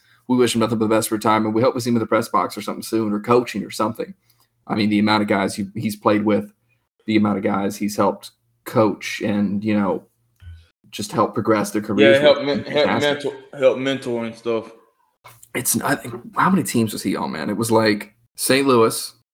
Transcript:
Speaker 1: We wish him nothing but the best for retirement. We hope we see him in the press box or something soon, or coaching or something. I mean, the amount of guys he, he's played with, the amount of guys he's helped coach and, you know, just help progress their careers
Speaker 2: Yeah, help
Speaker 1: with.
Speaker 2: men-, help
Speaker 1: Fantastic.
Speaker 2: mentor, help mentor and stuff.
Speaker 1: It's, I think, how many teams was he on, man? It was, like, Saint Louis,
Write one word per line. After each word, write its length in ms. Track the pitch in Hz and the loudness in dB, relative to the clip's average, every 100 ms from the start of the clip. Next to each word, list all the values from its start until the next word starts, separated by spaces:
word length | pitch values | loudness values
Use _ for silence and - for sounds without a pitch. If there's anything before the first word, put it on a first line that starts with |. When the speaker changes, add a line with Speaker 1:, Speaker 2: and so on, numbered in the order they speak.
| _ _ - | _ _ -2
Speaker 1:
We 80 | 127 | 2
wish 180 | 120 | 2
him 60 | 117 | 2
nothing 180 | 110 117 | 0 0
but 100 | 110 | 2
the 60 | |
best 140 | 110 110 | 2 0
for 60 | 107 | 0
retirement. 380 | 113 110 110 | 2 2 2
We 80 | 110 | 2
hope 120 | 127 | 0
we 60 | 131 | 0
see 100 | 120 | 0
him 60 | 120 | 0
in 40 | |
the 60 | 110 | 2
press 220 | 110 113 | 0 0
box 280 | 98 90 - | -2 -2 -6
or 60 | |
something 200 | 104 - | -8 -10
soon, 300 | - 110 110 | -4 -2 -2
or 80 | 104 | -4
coaching 440 | 104 120 120 104 | 2 2 2 -6
or 60 | - | -8
something. 440 | - 107 113 - - _ _ _ _ - | -4 -4 -4 -10 -12 _ _ _ _ -6
I 80 | |
mean, 140 | 107 107 | -2 2
the 100 | 104 | 2
amount 240 | 107 107 | 4 2
of 60 | 104 | 2
guys 260 | 101 95 | 0 0
he, 120 | - 98 | -4 -8
he's 220 | 110 113 104 | -6 -6 -2
played 280 | 113 104 | 2 2
with, 260 | 104 101 - _ _ _ _ _ - | 2 0 -2 _ _ _ _ _ 0
the 100 | 110 | 2
amount 220 | 104 98 | 2 0
of 60 | |
guys 320 | 104 98 101 104 | -2 -2 -2 -4
he's 200 | 104 - | -6 0
helped 340 | 101 - - _ _ _ | 0 0 -12 _ _ _
coach 560 | - 123 107 90 - - | -4 0 0 0 -8 -6
and, 420 | 110 104 101 101 | -4 -2 -2 -2
you 140 | 107 104 | -2 0
know, 260 | 98 82 - _ _ _ - - _ _ _ | 0 -2 -6 _ _ _ -20 -20 _ _ _
just 220 | - 104 | -12 -6
help 220 | 123 104 | -2 -2
progress 360 | - 110 107 98 | -2 0 0 0
their 120 | 107 | -4
careers 340 | 104 101 107 139 | -4 2 4 6
Speaker 2:
Yeah, 60 | |
help 160 | 147 135 | 4 4
Speaker 1:
with. 80 | 135 | 0
Speaker 2:
men-, 180 | 139 | -4
help 220 | - 139 143 | -2 0 0
Speaker 1:
Fantastic. 460 | 110 147 139 - | 2 0 0 -4
Speaker 2:
mentor, 260 | - - - | -8 -16 2
help 200 | 131 120 | 2 2
mentor 460 | 131 131 123 120 | -2 -4 -4 -6
and 100 | 113 | -6
stuff. 360 | 110 117 113 107 - _ _ _ _ - - - | -8 -4 -4 -6 -18 _ _ _ _ -20 -20 -10
Speaker 1:
It's, 260 | - 127 117 | -6 -4 -2
I 120 | - - | -2 -4
think, 180 | - - - - | -6 -14 -10 -2
how 140 | - | 2
many 120 | 190 | 2
teams 300 | 123 120 113 | 0 0 -2
was 100 | - | -2
he 120 | 101 76 | -4 -4
on, 160 | 73 | -4
man? 180 | 76 71 | -6 -6
It 60 | 101 | -4
was, 140 | 113 | 2
like, 440 | 110 110 104 - _ _ - | 4 4 0 -4 _ _ -10
Saint 300 | - 131 139 | 0 2 4
Louis, 460 | 123 113 123 - - _ | 6 4 2 -10 -16 _